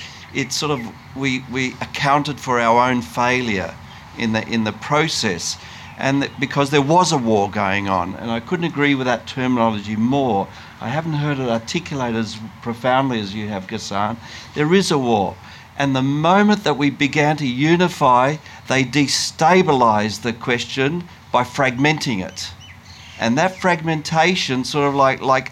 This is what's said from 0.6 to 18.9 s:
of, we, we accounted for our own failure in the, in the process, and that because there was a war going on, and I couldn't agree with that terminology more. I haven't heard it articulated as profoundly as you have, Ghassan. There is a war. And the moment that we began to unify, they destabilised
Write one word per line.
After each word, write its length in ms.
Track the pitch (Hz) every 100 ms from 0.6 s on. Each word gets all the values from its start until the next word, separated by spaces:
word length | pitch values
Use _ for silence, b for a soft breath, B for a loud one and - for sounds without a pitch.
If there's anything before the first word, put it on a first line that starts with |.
| 151
of, 80 | 139 113 90 - 135
we, 280 | 135 127 131
we 220 | 127 127 -
accounted 580 | 120 - 143 147 147 131
for 200 | 135 120
our 300 | 117 120 127
own 120 | 123
failure 720 | 113 127 123 127 120 95 82 - B B - -
in 160 | 117
the, 140 | 110 -
in 160 | 117
the 100 | 107
process, 840 | 107 - 147 156 - 110 87 - - B B B -
and 260 | 135 139
that 160 | 131 -
because 320 | 139 143 139
there 100 | 147
was 300 | 139 175 165
a 60 | 151
war 320 | 113 107 101
going 380 | 104 98 101 98
on, 280 | 92 90 80
and 160 | 117
I 80 | 117
couldn't 260 | - 180 170
agree 300 | 139 143 135
with 120 | 127
that 200 | 117 -
terminology 680 | 135 127 123 113 104 101 107
more. 520 | 120 139 131 98 90 B B B
I 80 | 113
haven't 240 | 147 165
heard 260 | 147 147 135
it 100 | 127
articulated 680 | 117 113 170 170 143 120 113
as 200 | 107 - 110 -
profoundly 580 | 120 113 127 131 135 113
as 140 | 98
you 140 | 107 104
have, 200 | 98 92
Ghassan. 500 | 107 - 98 107 113 B B B
There 200 | 147 151
is 180 | 190 -
a 60 | 151
war. 380 | 120 107 87 90 B B B -
And 180 | 139 131
the 80 |
moment 600 | 135 147 165 196 208 208 156
that 120 | 131
we 140 | 143
began 440 | 120 139 156 147 151
to 100 | 139
unify, 880 | 123 151 175 180 - 139 123 135 151 B B -
they 160 | 131
destabilised 1400 | 123